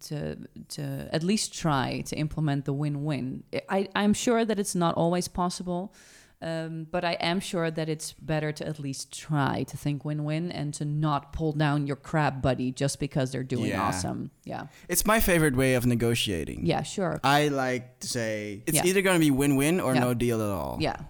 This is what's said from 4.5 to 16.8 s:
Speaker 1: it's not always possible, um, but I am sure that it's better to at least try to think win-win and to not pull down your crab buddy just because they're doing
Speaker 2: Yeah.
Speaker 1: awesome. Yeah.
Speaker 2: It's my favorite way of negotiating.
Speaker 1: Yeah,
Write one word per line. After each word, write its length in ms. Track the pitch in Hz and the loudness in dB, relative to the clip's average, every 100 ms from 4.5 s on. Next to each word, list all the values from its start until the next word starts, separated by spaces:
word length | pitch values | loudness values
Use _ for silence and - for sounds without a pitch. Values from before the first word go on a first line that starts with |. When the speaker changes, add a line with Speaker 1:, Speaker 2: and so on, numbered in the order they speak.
| 208 | 0
Speaker 1:
it's 160 | 202 180 | -2 2
not 180 | 170 | 2
always 320 | - 165 180 175 | 4 2 2 -2
possible, 680 | - 180 - 180 175 196 - - - - - | -2 -2 -2 -4 -4 -6 -12 -20 -20 -20 -12
um, 460 | 165 165 160 160 160 | -6 -4 -6 -6 -4
but 120 | 175 | -2
I 100 | 175 | 0
am 260 | 175 165 180 | 0 0 0
sure 280 | - 180 165 | 0 0 0
that 200 | 160 160 | 0 -2
it's 240 | 156 - | -2 -6
better 400 | - 143 156 151 | -10 -2 -2 0
to 120 | 151 | -4
at 140 | - 156 | -6 -6
least 340 | 139 135 - | -6 -6 -10
try 520 | - - 151 131 120 | -10 -2 2 2 2
to 120 | 131 - | -2 -4
think 280 | 147 143 | -2 -2
win-win 480 | 151 151 147 156 175 | -2 -4 -2 -2 -4
and 200 | - 147 | -4 -6
to 100 | 147 | -4
not 480 | 147 147 156 143 - | -2 0 2 0 -2
pull 180 | - 160 | -2 0
down 360 | 147 151 147 143 | 2 2 2 0
your 80 | 135 | -4
crab 440 | - 160 143 135 | -2 2 2 2
buddy 300 | 135 127 127 | 0 2 0
just 300 | 131 139 - | 0 0 0
because 320 | 143 151 131 | -2 0 0
they're 100 | 131 131 123 | -2 -2 -2
doing 140 | 107 | 0
Speaker 2:
Yeah. 120 | 95 | 0
Speaker 1:
awesome. 480 | 101 92 - - - - | 0 0 -2 -4 -8 -12
Yeah. 240 | - - - - - | -12 -10 -12 -14 -4
Speaker 2:
It's 160 | 175 | 0
my 140 | - 220 | 4 4
favorite 380 | 214 170 156 127 | 6 4 4 4
way 180 | 131 | 4
of 100 | 127 | 4
negotiating. 800 | 123 117 117 120 110 87 71 62 | 4 4 2 2 0 -2 -4 -2
Speaker 1:
Yeah, 200 | 170 156 | 0 0